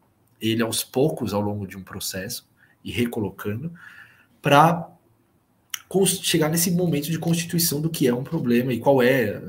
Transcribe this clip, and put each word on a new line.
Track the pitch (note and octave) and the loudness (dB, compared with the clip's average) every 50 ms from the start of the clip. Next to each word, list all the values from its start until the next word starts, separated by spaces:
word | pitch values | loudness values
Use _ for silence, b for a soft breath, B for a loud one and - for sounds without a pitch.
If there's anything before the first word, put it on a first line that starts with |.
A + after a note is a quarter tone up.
| _ _ _ _ _ _ _ - | _ _ _ _ _ _ _ -4
ele | G#2 A2 A2+ A#2 | -2 0 0 0
aos | A2+ A2+ G#2+ - - | 0 -2 -2 -6 -6
poucos | - - B2+ C#3+ D#3 D#3 - B2+ F#2+ G2+ | -4 0 0 2 2 0 -4 -6 -2 -2
ao | G#2 | -2
longo | G#2 G#2 G#2 G#2 G2 | -2 -2 -4 -6 -8
de | F#2 F#2+ | -10 -12
um | G2 F#2 | -14 -16
processo | - - F#2+ - - - F#2+ F#2+ A2 A#2 - _ _ _ b b b b b - | -14 -12 -10 -8 -8 -8 -8 -8 -8 -10 -12 _ _ _ b b b b b -12
e | G2 | -8
recolocando | E2+ G#2 A#2+ A#2 - A#2 G2+ F#2 - - - G#2 G2+ A#2+ D3+ E3+ E3+ B B B B B B B B B B B _ _ | -2 -2 -2 -2 -2 -4 -4 -6 -6 -8 -8 -6 -6 -6 -8 -10 -12 B B B B B B B B B B B _ _
pra | - D3 C#3+ C#3+ D#3 E3 E3 E3+ - - - _ _ _ _ _ _ _ _ _ _ _ _ _ _ - - - _ - | 2 4 6 8 8 6 4 0 -4 -10 -16 _ _ _ _ _ _ _ _ _ _ _ _ _ _ -18 -18 -18 _ -2
cons-, | - F#3+ G3 F3+ F3 - - | 2 2 2 2 2 -2 -2
chegar | - F3+ D#3+ D3+ | 0 2 2 2
nesse | D#3 E3 E3+ - G3 | 2 2 0 0 0
momento | F3 F3 F3+ E3 C#3+ C#3+ D3+ E3+ | 2 0 0 0 0 -2 -2 -2
de | E3 D#3+ | -4 -2
constituição | - E3+ E3 E3+ - - - E3 - - C#3+ D3+ | 0 0 0 0 -2 -2 0 0 0 0 0 -2
do | D3+ D#3+ | -2 -4
que | D#3+ - D#3 | -2 2 2
é | A#2+ A#2+ | 2 2
um | B2+ C3+ | 0 -4
problema | - E3+ D#3 C3 A#2+ A#2+ B2 B2+ C3+ | -4 -4 -4 0 2 2 2 2 0
e | A#2+ A2 | -2 0
qual | - C#3+ C#3 C3 | 2 4 4 6
é, | A#2+ B2 C#3+ C3 A2 G2+ F2+ D#2+ - | 6 4 4 2 2 0 -2 -6 -10